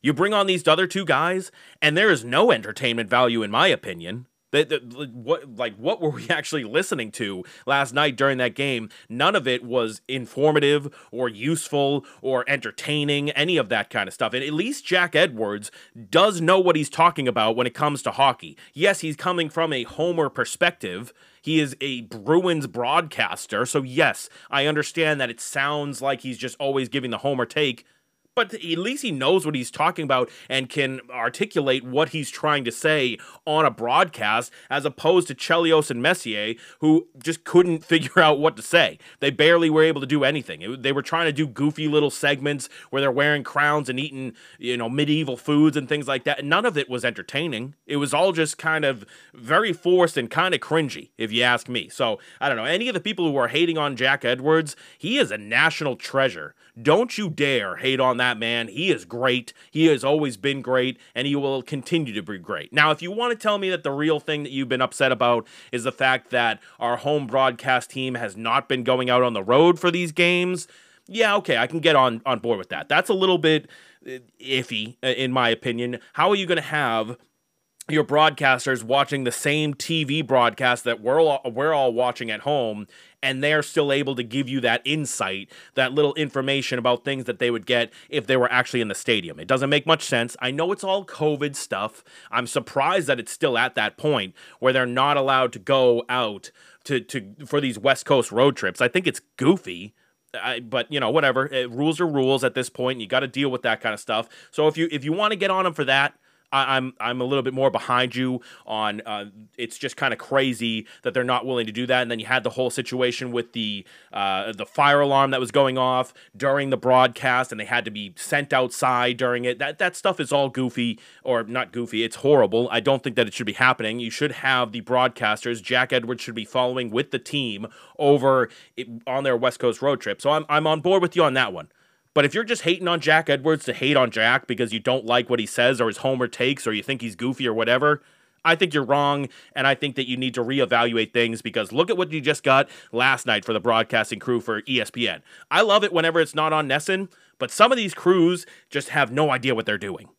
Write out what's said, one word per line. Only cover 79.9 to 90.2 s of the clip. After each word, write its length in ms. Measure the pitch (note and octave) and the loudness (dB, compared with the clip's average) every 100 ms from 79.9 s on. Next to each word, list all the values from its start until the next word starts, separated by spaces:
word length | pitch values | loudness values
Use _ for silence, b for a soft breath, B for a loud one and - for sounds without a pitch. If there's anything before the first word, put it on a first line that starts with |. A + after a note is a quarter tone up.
| E3 | -2
V 180 | D3 D3+ | -2 -2
broadcast 600 | D3+ C3 A#2+ G#2+ B2+ B2 | 2 2 2 2 0 0
that 180 | B2 A#2 | -2 -2
we're 180 | A2 C#3+ | 0 4
all, 220 | D#3+ C3+ | 4 2
we're 300 | B2+ A2+ D3+ | -4 -2 0
all 180 | D#3 C3 | 2 2
watching 380 | A#2 B2 A#2+ A#2 | 2 0 -2 -6
at 100 | G#2+ | -6
home, 460 | C#3 D3 A#2 G#2 G2+ b b b | -2 0 0 -4 -12 b b b
and 220 | C3+ C3 | -4 0
they're 180 | C#3+ D3+ | 2 0
still 300 | C#3+ - C#3+ | 0 0 2
able 220 | C#3 C#3 B2+ | 2 0 -4
to 60 | |
give 260 | A#2 B2+ B2+ | -4 -4 -2
you 100 | C3+ | -2
that 180 | A#2+ A#2+ C3+ | 0 0 0
insight, 640 | D#3 C#3+ - G2 G2 G2+ B B | -4 -4 -4 -4 -6 -10 B B
that 180 | - B2+ | -2 0
little 220 | C#3 D3 | 2 0
information 640 | C#3+ D3 C#3 C3+ C#3 B2+ B2 | 0 -4 -4 -2 -2 -2 -2
about 260 | A#2+ B2 | 0 0
things 200 | - C3+ | -2 -6
that 140 | B2+ G#2+ | -6 -4
they 120 | B2 | -2
would 160 | A#2 G2 | -2 0
get 260 | A#2+ A#2 B B | 0 0 B B
if 180 | D3 A2 | -6 0
they 120 | C3 | 2
were 120 | A#2+ | 2
actually 300 | B2+ B2 B2+ | 2 0 -2
in 80 | A2 | -2
the 60 | |
stadium? 440 | G2 - A2 F2 C#2+ | -4 0 -2 -2 -12
It 100 | D#2+ | -2
doesn't 200 | C3 C#3 | -2 2
make 160 | D3 C#3+ | 0 2
much 160 | D#3+ | -2
sense. 320 | - B2 | 0 -2